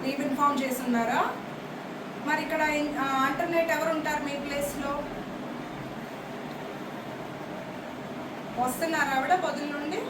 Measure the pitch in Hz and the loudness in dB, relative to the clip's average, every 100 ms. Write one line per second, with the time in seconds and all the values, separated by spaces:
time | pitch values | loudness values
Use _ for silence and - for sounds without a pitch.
0 | 262 277 277 262 285 285 262 247 247 233 | -2 0 0 4 6 6 2 0 2 4
1 | 226 320 370 - - - - - - - | 4 4 2 0 -6 -8 -8 -8 -8 -8
2 | - - 285 311 294 311 311 294 294 277 | -8 -6 0 0 2 2 4 4 2 2
3 | 269 269 269 302 339 339 330 311 320 311 | 2 4 4 4 2 4 4 4 2 2
4 | 311 294 285 285 285 285 285 - 277 285 | 2 0 0 -2 -2 -2 -2 -2 -2 -2
5 | 294 - - - - - - - - - | -2 -6 -6 -6 -6 -6 -8 -8 -8 -8
6 | - - - - - - 101 101 101 104 | -8 -8 -8 -8 -8 -8 -8 -8 -8 -8
7 | - - - - - - - - - - | -8 -8 -8 -8 -8 -8 -8 -8 -8 -8
8 | - - - - - - 247 - 330 320 | -8 -8 -8 -8 -6 0 2 2 0 2
9 | 277 262 262 359 330 285 294 294 294 392 | 4 2 6 4 4 0 -2 -2 -2 -2
10 | - | -2